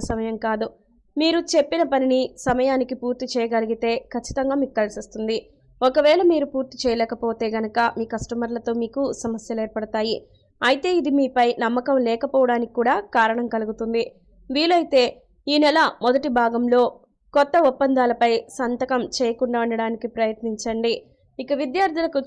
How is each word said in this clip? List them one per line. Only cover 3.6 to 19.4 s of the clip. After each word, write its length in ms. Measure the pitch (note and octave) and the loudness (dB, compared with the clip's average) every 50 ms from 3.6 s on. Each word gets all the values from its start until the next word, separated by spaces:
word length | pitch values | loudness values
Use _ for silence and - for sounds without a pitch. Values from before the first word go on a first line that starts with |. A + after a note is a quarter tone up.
| A3+ A3 A3+ A3 - A#3 A#3 A#3 - - - | -2 -2 -2 -2 -2 -2 -2 -2 -4 -6 -8
ఖచ్చితంగా 420 | A#3+ A#3 - - C#4 C4 C4+ C#4 C#4+ | -8 -8 -6 -4 -4 -2 0 0 0
మీకు 140 | C4+ C4+ - A3+ | -2 -2 -2 -2
కలిసొస్తుంది. 580 | G#3+ G#3 G#3 G#3 G#3 - - A3 A3 A3 A3+ A3 - - _ _ _ _ _ _ B3+ | -2 -2 -4 -8 -14 -12 -10 -6 -4 -4 -4 -4 -6 -10 _ _ _ _ _ _ 0
ఒకవేళ 380 | B3+ C4 D4+ C#4+ D4 D#4 F4+ F#4+ | 2 4 4 4 4 4 6 4
మీరు 240 | F4 E4+ D4+ C#4+ C#4+ - | 4 4 2 0 -2 -2
పూర్తి 220 | C4 C4 B3+ - - - | -6 -6 -6 -8 -4 -2
చేయలేకపోతే 640 | B3+ A3+ A#3 A3+ A3+ A#3 A3+ A#3+ A#3 A3+ A3+ A#3 G#3+ A3 | -2 0 0 -2 -2 -4 -4 -4 -4 -4 -4 -4 -4 -2
గనక 220 | A3 A3 G#3+ A3 A#3+ A#3 A#3 - - | -4 -4 -4 -2 0 0 0 0 -4
మీ 60 | A3+ A3+ A#3 | -6 -6 -6
కస్టమర్లతో 580 | G#3+ - - A#3+ A#3 A#3 A#3 A#3 A3+ A3 A#3+ A#3 A#3+ A#3 | -8 -8 -8 -6 -6 -6 -6 -6 -6 -6 -4 -4 -4 -4
మీకు 200 | A3+ - C4+ C#4 - A3+ - - | -4 -4 -4 -2 -2 -4 -4 -6
సమస్యలు 380 | A#3 A3+ A3 - - A#3 A3 A3 | -6 -6 -6 -8 -8 -6 -6 -6
ఏర్పడతాయి. 520 | G#3+ - A3 G#3+ G#3+ - A3 G#3+ A3+ G#3+ - - _ _ _ _ _ _ _ - A#3+ | -6 -6 -8 -8 -6 -4 -4 -2 -2 -4 -4 -6 _ _ _ _ _ _ _ 0 0
అయితే 200 | C4+ C#4 - F#4 F#4 F4 | 2 2 0 0 0 0
ఇది 100 | C4 D4 C4+ C#4+ | 0 2 2 2
మీపై 300 | C#4 B3+ C4 B3+ A#3+ A#3+ A#3+ - A#3+ | 2 2 2 2 2 2 2 0 -2
నమ్మకం 320 | A3+ A#3+ B3 B3 C#4+ C#4 C4 B3 A3+ | -2 -2 -2 0 0 0 2 2 0
లేకపోవడానికి 640 | A3+ A3+ C#4+ C4+ - C4+ C4 A#3+ A#3+ A#3+ A#3+ A3+ - A#3+ | 0 -2 -2 -2 2 2 2 2 2 0 -2 -2 -2 0
కూడా 160 | A#3+ A#3+ C#4+ F#4+ - - - | 0 2 2 0 -2 -2 0
కారణం 320 | B3 A3+ A3 A3+ A#3 A#3+ A3+ A3+ | 2 2 2 2 -2 -4 -4 -4
కలుగుతుంది. 480 | A3+ A3 G#3+ G#3+ A3 A3+ A3 A#3 A#3 - - - _ _ _ _ _ _ - C4 | -4 -4 -6 -6 -8 -6 -4 -2 -4 -4 -4 -8 _ _ _ _ _ _ -6 -2
వీలైతే 480 | C#4+ D#4+ E4+ F4+ F4 D#4+ - C#4 C4 B3 - - - _ _ _ _ _ C#4 | 0 2 2 2 2 2 2 2 2 2 2 0 -6 _ _ _ _ _ 0
ఈ 100 | D4 D4 D4+ | 2 4 4
నెల 260 | C#4+ D4 D#4+ D#4 - - - - | 4 4 4 4 2 0 0 0
మొదటి 260 | A#3+ B3 C4+ C4+ D4 A#3+ B3 | 2 2 2 0 0 2 2
భాగంలో 420 | A#3+ A#3 A#3 A#3 A#3+ A#3+ B3 B3 B3 - - - _ _ _ _ _ _ - | 2 2 2 0 0 2 4 4 4 2 0 -6 _ _ _ _ _ _ 2
కొత్త 200 | C#4+ C#4+ C#4 - E4+ E4 C4+ | 2 2 4 4 4 4 4
ఒప్పందాలపై 600 | B3+ - C#4 C4+ C4+ B3+ B3 A#3+ A#3 A#3 A#3+ A#3 A3+ A3+ - - - - | 4 2 0 2 2 2 2 2 2 2 2 2 2 0 -2 -6 -8 -6
సంతకం 420 | B3+ A#3 B3 A#3 B3+ B3+ C4 B3 A3 - - | -4 -4 -4 -4 -2 -2 -2 -2 -2 -4 -4
చేయకుండా 420 | - B3+ A3+ A#3 A#3+ | -2 -2 -2 0 0